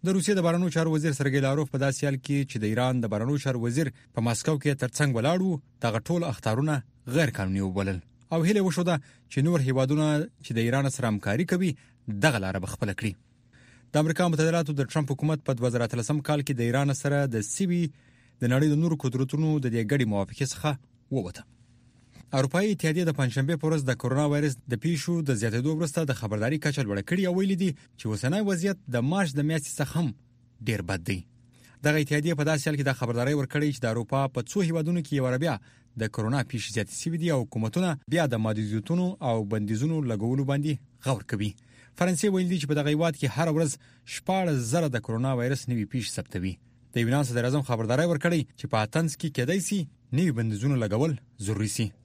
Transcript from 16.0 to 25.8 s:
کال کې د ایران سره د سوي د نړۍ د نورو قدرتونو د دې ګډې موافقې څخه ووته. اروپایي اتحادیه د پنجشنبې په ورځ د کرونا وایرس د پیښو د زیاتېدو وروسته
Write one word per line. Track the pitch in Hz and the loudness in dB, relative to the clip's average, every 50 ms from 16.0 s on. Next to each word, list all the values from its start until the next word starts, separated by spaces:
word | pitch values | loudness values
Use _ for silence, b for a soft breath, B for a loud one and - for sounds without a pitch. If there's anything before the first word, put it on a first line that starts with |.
| 113 - 151 151 139 - | -2 0 -2 -2 0 0
کال | 151 147 139 | 0 0 0
کې | - 143 | -2 0
د | 120 117 117 | 0 0 2
ایران | 120 135 143 143 135 - | 2 2 2 2 0 0
سره | - 143 143 143 143 | 0 0 2 2 2
د | 139 117 110 101 - | 0 0 -2 -2 -4
سوي | - - 196 180 175 175 170 151 b b b b b b b b b b | -2 -2 0 0 2 0 0 -2 b b b b b b b b b b
د | 123 120 | 0 2
نړۍ | 123 135 151 156 | 4 4 4 4
د | 147 151 | 4 4
نورو | 160 170 160 143 - | 4 2 0 0 0
قدرتونو | 131 120 127 135 131 - 151 160 156 151 151 | -2 0 0 -2 0 0 0 0 2 2 0
د | 135 123 113 | 0 0 0
دې | 117 113 107 | 0 0 2
ګډې | 143 139 123 110 104 | 2 2 2 2 2
موافقې | 101 98 - - - 139 131 | 0 -2 -2 -4 -6 -4 -4
څخه | - - - 151 143 - - _ _ _ _ _ | -4 -4 -4 -4 -4 -4 -8 _ _ _ _ _
ووته. | - 131 95 87 - - - _ - _ - _ _ - B B B B B B B B B B - 135 | -4 -4 -4 -4 -8 -12 -18 _ -20 _ -20 _ _ -20 B B B B B B B B B B 0 0
اروپایي | 131 131 - 175 202 214 | 0 2 2 0 2 2
اتحادیه | 208 - - 156 151 180 180 165 | 0 0 0 0 0 2 0 0
د | 143 - | 2 0
پنجشنبې | 135 123 110 139 131 143 170 147 | 0 0 0 0 0 0 0 0
په | 156 156 | 0 0
ورځ | 160 156 139 131 | 0 0 0 0
د | 123 - | -2 -2
کرونا | - 123 131 139 151 147 | -2 -2 0 2 2 2
وایرس | 147 147 147 147 131 - - - | 2 2 0 0 -2 -4 -6 -6
د | 123 110 - | -6 -2 0
پیښو | 165 170 147 - - 175 165 156 139 | -2 -2 0 0 -2 -2 0 0 0
د | 131 104 | 0 0
زیاتېدو | 110 113 107 120 127 151 160 | 0 0 0 0 0 0 0
وروسته | 156 | 0